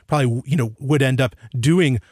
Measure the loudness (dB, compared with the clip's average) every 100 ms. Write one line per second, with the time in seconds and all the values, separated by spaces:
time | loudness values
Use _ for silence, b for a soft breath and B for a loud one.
0 | _ 0 0 -2 -2 -2 -2 -6 -2 0
1 | 2 0 -2 -4 -10 -2 2 2 2 0
2 | b